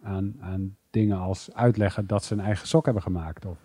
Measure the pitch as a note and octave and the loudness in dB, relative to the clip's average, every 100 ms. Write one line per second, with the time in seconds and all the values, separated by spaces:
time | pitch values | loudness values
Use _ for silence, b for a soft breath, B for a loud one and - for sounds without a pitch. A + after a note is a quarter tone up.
0 | G2+ F#2+ G2+ A2 F#2 F#2 F#2+ G2 _ A2 | -6 -4 -4 -6 -8 -6 -6 -8 _ 2
1 | G#2 F#2+ F#2 F#2 - - A#2+ G#2+ G2+ - | 2 2 -2 -4 -6 2 4 4 2 2
2 | G2 G#2 - G#2 G2+ G2+ - D#3+ D3 G#2 | 0 0 0 -2 0 -2 2 2 4 0
3 | F#2 F2+ E2 - G2 E2+ | 0 -4 -4 -10 -12 -12